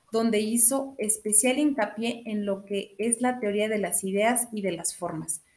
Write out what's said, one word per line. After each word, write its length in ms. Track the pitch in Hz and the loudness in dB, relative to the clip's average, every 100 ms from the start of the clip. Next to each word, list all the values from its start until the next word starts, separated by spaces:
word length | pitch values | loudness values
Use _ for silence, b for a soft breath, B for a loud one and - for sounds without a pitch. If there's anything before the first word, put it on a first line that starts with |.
| _ | _
donde 280 | 226 226 208 | 0 2 2
hizo 540 | 214 233 - 269 269 - | 2 4 4 4 -4 -6
especial 600 | 214 - 214 208 254 262 | -2 -2 2 4 4 4
hincapié 680 | 302 262 208 - 233 233 226 | 2 2 -2 -2 -4 -4 -6
en 180 | 214 | -4
lo 200 | 202 196 | -2 -4
que 300 | - 202 - - | -4 -6 -6 -4
es 240 | 226 240 | -2 0
la 180 | 247 247 | 0 0
teoría 280 | 208 208 214 | -2 0 0
de 100 | 214 | 0
las 260 | 180 185 | 0 -2
ideas 440 | 190 196 220 240 247 | 0 2 2 2 0
y 80 | 214 | -2
de 120 | 190 | -4
las 240 | 165 - - | -2 -6 -6
formas. 440 | 170 160 160 - b | -6 -6 -6 -8 b